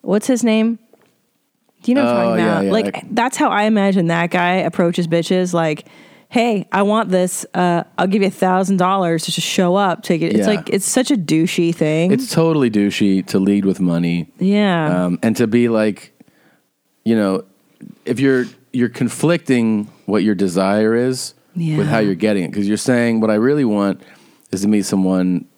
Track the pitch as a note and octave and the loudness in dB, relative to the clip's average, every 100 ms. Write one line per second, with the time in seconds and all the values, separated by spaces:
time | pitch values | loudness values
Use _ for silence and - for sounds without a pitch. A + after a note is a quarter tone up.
0 | - G3 - B3 A3+ A3 A3 A3+ _ _ | 0 -2 0 0 2 2 0 -2 _ _
1 | _ _ _ _ _ _ _ _ - C4 | _ _ _ _ _ _ _ _ -2 2
2 | A#3+ A#3 A#3 A3+ A3 - G3 G#3 G2+ - | 2 2 2 2 2 2 2 0 -2 -6
3 | - A3 A3+ - D4 G3+ G#3+ A3 G3 G3 | -6 -2 -2 0 0 2 2 2 2 2
4 | E3 E3+ F3 F#3 F3 F#3+ E3 - F3 F3 | 2 0 0 0 0 0 -2 0 0 0
5 | E3+ E3+ E3 F#3 F3+ F3 E3 D3+ - - | 0 -2 0 0 0 0 -2 -4 -10 -20
6 | - - _ B3 A#3+ G#3 - F#3 G3+ G#3+ | -20 -20 _ 0 0 -2 -2 -2 0 0
7 | G#3+ F#3 F3+ - - - F3+ E3+ - - | 0 0 0 -4 -8 -2 0 0 -4 -4
8 | F#3 G3+ F#3+ - F#3 F#3 F#3+ G3 F3+ G3 | 0 2 0 0 0 0 0 0 0 0
9 | F3 E3 - F3 - - F3+ F#3 G3 E3+ | 0 -2 -2 -6 -4 0 2 2 0 -2
10 | - E3+ E3 G#3+ G3+ G3+ - G3+ - - | -2 -2 0 0 0 -2 -2 -4 0 -2
11 | B3+ C4+ D#3 D#3+ E3 - E3+ E3 D#3 D#3 | 0 -2 0 0 0 0 -2 0 0 0
12 | F3 G#3+ C4 - E3 D#3 B2+ G#2+ G2+ - | 2 0 0 0 2 2 2 2 0 2
13 | G#2 F#2+ F2+ G2+ G2 G2+ G2 F2+ F2 E2+ | 2 2 0 0 2 2 2 0 0 0
14 | F2 E2+ D#2+ _ F#3 G#3 G#3 F3 D#3 F2+ | 0 -2 -4 _ 0 2 2 0 0 0
15 | F2+ F2+ A2+ A2 A#2 A#2+ A#2+ A2 G#2+ F#2+ | -2 -2 -2 0 0 2 2 2 0 -2
16 | - _ - _ _ _ _ _ _ _ | -14 _ -20 _ _ _ _ _ _ _
17 | A2 A2+ G2+ F#2+ - _ _ _ - - | -2 0 0 -2 -6 _ _ _ -20 -14
18 | - A#2+ C3+ C3 A#2 - _ B2+ A#2+ A#2+ | -6 0 2 2 -2 -10 _ -2 -2 -2
19 | A#2+ - D#3 E3+ - B2+ A2+ G#2+ G#2 - | -6 -2 -2 -2 0 0 2 -2 -4 -12
20 | - G#2 G#2 G2 F#2+ F2 F#2+ G#2 A2 A#2 | -4 0 0 0 0 0 0 2 2 0
21 | B2 B2+ - _ _ F3 E3 D3+ D3+ B2 | 0 -4 -8 _ _ -6 -2 -2 0 0
22 | G#2 F2+ G#2+ G2+ F2 G#2 G2+ G#2+ - B2 | 0 0 0 0 -2 -4 -2 -2 0 0
23 | A#2 A2+ A2 G#2+ B2 D3 B2+ G#2 G2+ F#2 | 2 0 0 2 0 0 0 2 0 -2
24 | - - - _ _ F#2+ G2+ G#2+ F#2+ G2 | -10 -20 -20 _ _ -4 0 0 0 0
25 | F#2+ F#2 F#2 F2+ - | 0 0 0 -2 -6